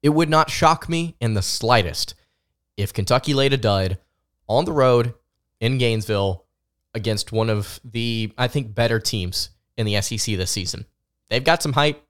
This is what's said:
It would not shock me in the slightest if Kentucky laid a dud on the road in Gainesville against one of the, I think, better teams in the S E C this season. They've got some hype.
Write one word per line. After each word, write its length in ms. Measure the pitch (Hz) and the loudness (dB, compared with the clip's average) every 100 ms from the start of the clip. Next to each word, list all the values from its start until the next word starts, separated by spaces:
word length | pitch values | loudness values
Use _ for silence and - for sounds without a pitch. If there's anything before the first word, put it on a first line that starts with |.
It 80 | 147 | 2
would 180 | 151 165 | 2 4
not 220 | 156 156 | 2 2
shock 400 | - 160 165 - | 2 2 2 -2
me 260 | 165 170 - | -4 -4 -4
in 100 | 117 | -2
the 80 | 107 | 0
slightest 760 | - - 113 123 87 - - - _ _ _ _ _ - | -2 -2 2 4 2 -4 -8 -10 _ _ _ _ _ -6
if 160 | 98 | -6
Kentucky 400 | - 98 123 - | -4 2 2 2
laid 220 | 139 135 | 2 2
a 20 | 135 | 2
dud 400 | 107 98 95 92 _ _ _ _ - | 2 2 0 -4 _ _ _ _ 0
on 200 | 117 175 | 0 2
the 60 | |
road 400 | 151 131 120 120 - _ _ _ _ | 2 4 4 2 -6 _ _ _ _
in 200 | 113 131 | -2 2
Gainesville 640 | 120 110 98 104 98 90 _ _ _ _ _ 117 | 0 0 0 0 0 -2 _ _ _ _ _ -6
against 340 | 107 107 - | -2 -2 -2
one 180 | 110 113 | -2 0
of 300 | 107 98 - | 0 -4 -12
the, 480 | 127 113 117 113 110 - | -10 -4 -2 -2 -4 -4
I 120 | 123 | -2
think, 260 | 147 113 | -2 -6
better 240 | 107 117 113 | -2 0 0
teams 520 | - 113 90 - - _ _ - | -2 -4 -4 -6 -8 _ _ -6
in 100 | 107 | -2
the 80 | |
S 160 | 104 98 | -2 -2
E 80 | 110 | -4
C 160 | - | -4
this 160 | 101 90 | -2 -2
season. 360 | - 95 - 110 _ _ _ _ | -4 -6 -8 -14 _ _ _ _
They've 160 | 117 | -2
got 180 | 139 170 | 2 0
some 120 | 151 | 0
hype. 280 | 143 147 147 | 2 2 0